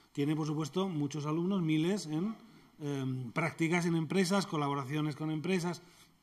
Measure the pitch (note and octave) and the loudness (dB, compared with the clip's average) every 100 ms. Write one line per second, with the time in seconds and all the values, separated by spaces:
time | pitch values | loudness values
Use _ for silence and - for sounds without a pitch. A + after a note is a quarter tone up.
0 | - - C#3+ D#3 D#3 D3+ D#3 F#3 G3 D#3 | -12 -2 0 0 0 -2 -2 -2 0 0
1 | C#3+ D3+ D3 D#3 F3 G3 D#3+ D#3 E3 G3+ | -2 -2 -2 0 0 0 2 2 2 0
2 | D#3+ D#3 G3+ A3 - - - - D3 C#3 | -2 -2 -2 -4 -14 -20 -20 -10 -6 -2
3 | C3 C3 B2 - D#3+ - E3 F3 E3+ E3 | -2 -4 -4 -2 -2 0 2 2 2 2
4 | D#3 F#3 F3 G3 - D#3+ C#3+ C#3+ B2+ D3+ | 2 2 4 2 2 0 0 0 -2 -2
5 | D3+ C#3+ D#3 D#3 E3+ F#3 F3 D#3+ - - | -2 -2 -4 -2 0 0 0 -4 -10 -20
6 | - _ | -20 _